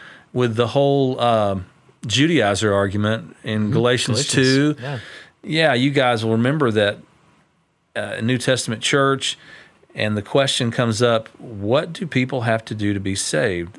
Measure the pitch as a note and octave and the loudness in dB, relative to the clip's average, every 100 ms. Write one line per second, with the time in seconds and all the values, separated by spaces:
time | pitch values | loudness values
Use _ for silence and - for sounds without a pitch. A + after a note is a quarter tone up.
0 | - - _ B2 B2 A2 A#2 C#3 C#3 C#3 | -20 -20 _ -2 0 0 0 2 2 4
1 | C3 B2 A#2+ A2+ G#2 G2 F#2 _ _ - | 2 2 2 2 2 -2 -6 _ _ -14
2 | A#2+ G#2 D#3 D#3+ G#2 G2 G#2+ G2+ G2+ G2+ | -4 0 2 4 2 2 2 2 0 0
3 | G#2 A2+ A#2+ - - G#2+ G#2+ A2 A#2+ B2 | -2 -2 -6 -14 -6 -2 0 2 2 2
4 | - A#2+ D3 - C3 C3+ D3 D3 D3 C3 | 0 -2 0 2 4 4 2 -2 -6 -10
5 | - - - _ - D#3 D#3+ B2 C#3 C#3 | -12 -20 -20 _ -6 0 2 2 2 2
6 | B2+ A#2 A2+ A2+ B2 D#3 C3 G#2+ G2+ G#2+ | 2 2 0 2 2 2 2 2 2 0
7 | - _ _ _ _ _ _ _ _ A2+ | -12 _ _ _ _ _ _ _ _ -10
8 | G#2 G#2 A2+ B2+ B2+ B2+ - A2+ - C#3+ | -8 -6 -2 -2 0 -2 -2 -4 0 2
9 | C#3 C3+ - - - - - _ _ - | 2 0 -4 -8 -14 -20 -20 _ _ -6
10 | G#2+ G#2 G#2 C#3 C3+ - A#2+ A2+ A#2+ G#2+ | -2 -2 0 0 2 0 -2 0 0 2
11 | A#2+ A2+ - - C3+ G#2 G2+ C3+ F3 E3 | 2 2 -2 -16 -14 -8 0 0 -2 -8
12 | E3 C3 B2+ C3+ A#2 A2+ - G#2+ G#2 G2+ | -4 -2 -2 -2 0 -2 -2 -4 -2 -2
13 | G2 F#2+ - D3+ C3 F2+ E2+ | -4 -4 -2 -2 0 -2 -8